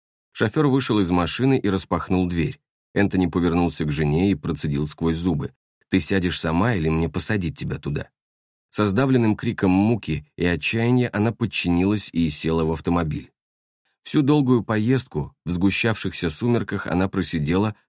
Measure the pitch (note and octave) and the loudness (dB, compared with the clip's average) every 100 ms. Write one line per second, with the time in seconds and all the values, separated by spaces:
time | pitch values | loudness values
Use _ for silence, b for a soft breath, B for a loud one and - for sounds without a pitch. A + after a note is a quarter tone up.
0 | _ _ _ - A2+ D#3 D3+ C3+ B2+ G#2+ | _ _ _ -4 -2 2 2 2 2 2
1 | F2 F2+ E2+ - C3 C3+ G2+ F#2+ - E2+ | 2 2 0 0 2 2 2 -2 -2 -4
2 | - F#2 F2+ E2+ D2 - _ _ _ - | 0 0 0 0 -2 -6 _ _ _ 0
3 | G2+ F#2+ F2+ F2+ E2+ E2+ F2 - D#2 C#2+ | 0 2 0 2 2 2 0 0 -2 0
4 | D2+ D#2 G2 F#2+ - D2 D#2 C#2+ D2 - | 0 2 2 0 -2 -4 -4 -2 -4 -4
5 | E2 D#2+ F2+ D#2 D#2 - _ _ _ F#2+ | -2 0 0 -2 -4 -12 _ _ _ -2
6 | - G2 F2 D#2+ E2 E2 A2+ G#2 D#2+ D#2+ | 0 0 0 -2 -2 0 0 0 0 0
7 | E2 E2+ - G#2+ E2+ D2+ - - - D2 | 0 -2 -2 -2 -4 -6 -8 -6 -6 -6
8 | - _ _ _ _ _ _ - G#2 F#2+ | -8 _ _ _ _ _ _ -2 0 2
9 | C3+ B2+ A2+ G2+ A#2 G#2 F#2+ F#2 G#2 A2+ | 2 4 2 0 -2 0 2 4 4 0
10 | - D2+ - - F2 E2+ - A2 A#2 B2 | -2 -6 -6 -4 -2 -2 -2 0 2 2
11 | B2 G#2 A2 A2 G#2+ - F2 F2 F#2+ G#2 | 2 0 0 0 -4 -2 0 2 2 0
12 | - E2 E2 D2 D#2+ E2 D#2+ D#2+ - F2 | -2 -2 -2 -2 -2 0 0 -2 0 0
13 | D#2+ C#2+ - _ _ _ _ _ _ _ | 0 -4 -8 _ _ _ _ _ _ _
14 | - D3 C#3 D3+ C3 B2 - G#2+ G#2+ C3 | -2 0 4 4 4 2 2 0 2 0
15 | - D2+ C2+ - D#2+ F2 F#2+ - A#2 G#2+ | -2 -6 -8 -8 -6 0 2 2 0 -2
16 | F#2+ - E2+ - B2 A#2 G#2 G2+ - F2 | -4 -4 -4 -2 0 0 -2 -6 -2 0
17 | G2 G2 E2+ E2+ D2 F2+ G#2+ b | 0 0 -2 -2 0 0 0 b